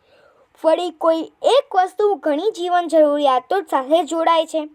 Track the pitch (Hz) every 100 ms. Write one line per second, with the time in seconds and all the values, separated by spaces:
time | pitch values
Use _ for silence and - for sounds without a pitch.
0 | _ _ _ _ _ _ 320 330 349 320
1 | 330 330 - _ - 494 - 370 370 -
2 | 415 381 311 294 403 427 349 349 339 320
3 | 302 294 285 254 - 392 320 269 262 330
4 | 285 330 330 330 320 320 302